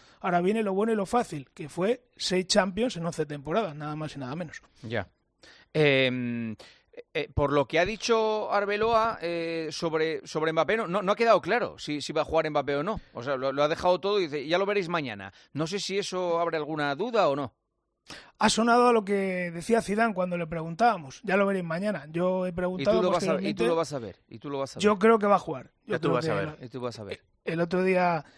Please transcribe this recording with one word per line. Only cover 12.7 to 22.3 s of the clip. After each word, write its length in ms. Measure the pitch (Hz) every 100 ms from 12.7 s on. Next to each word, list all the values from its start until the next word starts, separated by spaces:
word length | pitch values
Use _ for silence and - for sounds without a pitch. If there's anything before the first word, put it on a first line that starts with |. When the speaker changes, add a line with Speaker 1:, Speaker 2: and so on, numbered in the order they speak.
| 143
Speaker 2:
o 80 |
no. 180 | 143 190 -
O 100 | -
sea, 120 | 123 131
lo, 160 | 135
lo 120 | 135
ha 40 | 151
dejado 320 | 160 180 180
todo 200 | 196 208
y 40 |
dice, 240 | 165 147 139
"Ya 120 | 175
lo 80 | 196
veréis 220 | 208 170
mañana". 440 | 175 135 101 98 - _
No 120 | 135 156
sé 140 | 196
si 180 | - 196
eso 420 | 190 185 175 170
abre 180 | 170 160
alguna 360 | 147 156 147
duda 360 | 143 233 226 165
o 60 | 139
no. 200 | 131 - _ _ _ _ - - - -
Speaker 1:
Ha 120 | 208
sonado 400 | 220 233 240 247
a 40 |
lo 100 | 226 190
que 440 | 202 196 180 175
decía 300 | 170 165 220
Zidane 320 | 160 208 226
cuando 240 | 185 180 175
le 80 | 165
preguntábamos, 760 | 165 165 165 233 196 139 -
"Ya 120 | 196 190
lo 120 | 196
veréis 180 | 196 170
mañana". 400 | 165 208 175 151
Yo 340 | 165 180